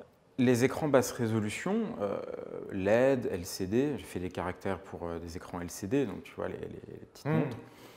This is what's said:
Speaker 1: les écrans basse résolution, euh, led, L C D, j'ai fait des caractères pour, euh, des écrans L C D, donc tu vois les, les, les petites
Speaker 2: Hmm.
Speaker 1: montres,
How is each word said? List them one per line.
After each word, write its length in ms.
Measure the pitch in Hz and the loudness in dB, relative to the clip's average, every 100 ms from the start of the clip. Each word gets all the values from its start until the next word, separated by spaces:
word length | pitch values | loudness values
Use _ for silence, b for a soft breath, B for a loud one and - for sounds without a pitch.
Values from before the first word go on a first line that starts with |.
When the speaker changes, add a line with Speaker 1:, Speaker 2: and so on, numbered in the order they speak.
| - _ _ - | -20 _ _ 2
Speaker 1:
les 260 | 123 120 | 4 6
écrans 240 | 135 - 156 | 4 2 4
basse 240 | 135 120 | 4 4
résolution, 640 | - 117 110 104 - 180 220 202 - | 0 2 2 0 -2 -2 -2 -2 -2
euh, 200 | 101 - - - - - - | -2 -2 -6 -8 -8 -10 -6
led, 560 | 95 95 113 131 131 110 | 0 4 6 6 4 0
L 120 | 92 | -2
C 220 | 87 - 95 | -4 -4 0
D, 300 | 113 147 120 | 2 2 0
j'ai 60 | |
fait 160 | - - | -6 -6
des 100 | 90 | -4
caractères 500 | 95 87 90 101 92 | -4 -4 -4 -4 -4
pour, 280 | - 87 85 | -6 -8 -6
euh, 120 | 85 | -6
des 160 | 85 82 | -8 -10
écrans 240 | - 90 | -10 -8
L 100 | 87 | -8
C 180 | - 98 | -8 -2
D, 180 | 135 120 | 0 0
donc 160 | 87 | -4
tu 100 | - - | -10 -6
vois 120 | 92 | -6
les, 100 | - | -6
les, 100 | - | -8
les 380 | - - - - | -12 -14 -16 -16
petites 140 | - 139 | -8 0
Speaker 2:
Hmm. 140 | 156 | 2
Speaker 1:
montres, 180 | 139 110 B B B | 0 -4 B B B